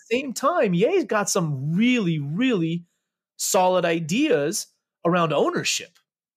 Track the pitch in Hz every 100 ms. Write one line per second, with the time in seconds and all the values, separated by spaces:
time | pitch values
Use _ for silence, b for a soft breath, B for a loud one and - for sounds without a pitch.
0 | - 240 285 208 277 349 226 175 247 381
1 | 240 214 202 202 160 135 143 170 240 247
2 | 226 160 143 170 262 208 165 170 - _
3 | _ _ _ - - 202 185 185 170 151
4 | 156 214 302 160 143 208 - _ _ _
5 | 175 180 165 147 285 349 120 - - _
6 | _ _ _